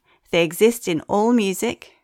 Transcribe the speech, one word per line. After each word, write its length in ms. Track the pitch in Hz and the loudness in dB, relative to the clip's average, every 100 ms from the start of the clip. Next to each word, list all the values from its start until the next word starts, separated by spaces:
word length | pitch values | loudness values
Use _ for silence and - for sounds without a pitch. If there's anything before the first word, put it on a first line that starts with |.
| _ _ _ | _ _ _
they 120 | 175 | 0
exist 440 | 165 170 220 233 - | 0 2 2 2 -4
in 140 | 156 | -6
all 320 | - 202 226 | -2 0 2
music. 580 | 247 190 180 226 - - _ | 2 0 -2 -6 -6 -16 _